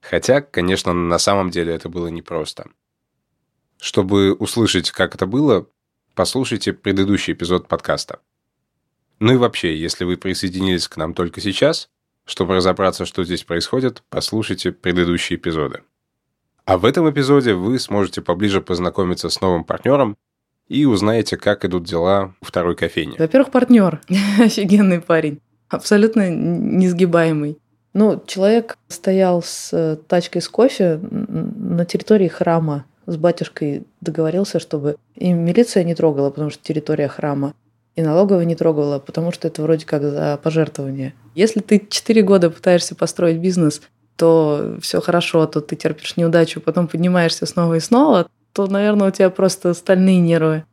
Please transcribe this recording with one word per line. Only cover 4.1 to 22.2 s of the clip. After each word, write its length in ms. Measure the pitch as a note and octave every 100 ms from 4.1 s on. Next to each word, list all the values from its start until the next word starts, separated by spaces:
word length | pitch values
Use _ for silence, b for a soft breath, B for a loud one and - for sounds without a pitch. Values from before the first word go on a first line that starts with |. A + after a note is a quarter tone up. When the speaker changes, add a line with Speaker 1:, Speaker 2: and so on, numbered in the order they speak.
| G2+ G2
Speaker 1:
услышать, 600 | - G#2 - A2 F#2 E2
как 240 | - F#2 -
это 100 | F#2+
было, 400 | A#2+ D3+ G2+ D2+ _ _ _ _
послушайте 580 | - F#2 C3 C3 A2 -
предыдущий 600 | F#2 - F#2+ G2 G2+ -
эпизод 340 | E2+ E2+ F2+ -
подкаста. 540 | - - D2+ - - _ _ _ _ _ _ _ _ _ _
Ну 160 | A2
и 20 | C3
вообще, 400 | A#2+ - F2+ D#2
если 280 | E2 -
вы 120 | F2+ F2+
присоединились 720 | F#2+ F#2 F#2+ F#2 F#2+ F2+ -
к 100 | -
нам 180 | D#2+
только 260 | E2+ F2 -
сейчас, 480 | G2+ F#2+ C#3 E3 - _ _ _
чтобы 300 | - - F2
разобраться, 520 | F#2 F2+ F2+ F#2+ - F2
что 180 | -
здесь 180 | E2+ F2
происходит, 640 | - E2+ E2 C3 B2+ - _
послушайте 640 | - - A2 G#2+ F#2 F2+
предыдущие 680 | - F#2 F2+ F2 F2 - E2+
эпизоды. 440 | F2+ D#2+ C#2 - _ _ _ _ _ _ _ _
А 140 | - F#2
в 60 |
этом 260 | G#2+ D3 D#3+
эпизоде 440 | C#3+ C3+ C#3+ A#2+
вы 260 | F#2 F#2 B2+
сможете 420 | - G#2 F#2+ -
поближе 380 | - F2 G#2 G2
познакомиться 680 | - F2+ F2+ - F2+ F2+ E2+
с 120 | -
новым 240 | F#2+ F2
партнером 520 | E2 F2+ - C#3 B2 G2+ _ _ _ _ _
и 160 | C3
узнаете, 520 | D3 G#2 G#2 A2+ G#2 G2+
как 280 | - G#2
идут 180 | F#2+ F2+
дела 520 | E2 E2+ F2 G2+